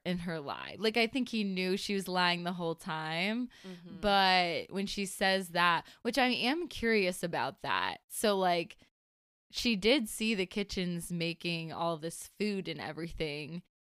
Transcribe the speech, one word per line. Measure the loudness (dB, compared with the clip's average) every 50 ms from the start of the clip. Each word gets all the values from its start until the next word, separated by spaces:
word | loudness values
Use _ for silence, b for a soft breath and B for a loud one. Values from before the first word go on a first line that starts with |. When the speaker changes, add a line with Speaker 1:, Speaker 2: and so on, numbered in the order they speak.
| _
Speaker 1:
in | -4 -4 -2
her | -4 -6 -6 -6
lie. | -6 -8 -8 -8 -8 -12 -8 0
Like, | 0 2 4
I | 4 2
think | 2 2 -2 -2 0
he | 0 0 0
knew | 0 0 0 0 0 0
she | 0 0 -2 -2
was | -2 -2
lying | 0 0 2 2 2 2 0 -2
the | -4 -4
whole | -2 -2 -2 -4
time, | -4 -6 -6 -6 -4 -4 -4 -2 0 0 0 0 -2 -4 -6 B B B
Speaker 2:
Mm-hmm. | -14 -14 -14 -16 -16 -12 -2
Speaker 1:
but | 0 4 6 6 8 8 6 6 4 4 0 -2 -4 -4 -4
when | -4 -2
she | -2 -2 -4 -4
says | -4 -2 2 2 4 4 2 0 0
that, | 2 4 4 6 4 2 0 B B B
which | B 0 2
I | 4 4
am | 4 2 2 2 0 0 0 -2
curious | -6 -6 -2 0 2 4 4 4 2 0 -2 -4
about | -2 -2 -2 -2 -2 -4 _ -2
that. | 0 2 2 2 -2 -4 -8 _ _
So, | -6 0 2 2 4
like, | 4 4 4 2 2 0 -4 -10 b b b _ _ _ _ _ _ _ _ _ _ _ _
she | -10 0 2 2 2
did | 4 4 4 4 4 2 -2
see | -4 -2 0 0 0
the | 0 -2
kitchens | -2 -4 -6 -4 -4 -4 -4 -2 -2 -4 -6 -6 -6
making | -4 -2 -2 -2 -4 -4 -4 -4 -4 -4 -6 -8 -6
all | -2 -2 -2 -2
this | -2 -6 -8 -8 -10 -14 -16 _ _
food | -2 0 0 -2 -4
and | -6 -8 -6
everything. | -8 -8 -6 -8 -8 -8 -6 -6 -4 -4 -4 -8 -8 -8 -10 -12 -12 _ _ _ _ _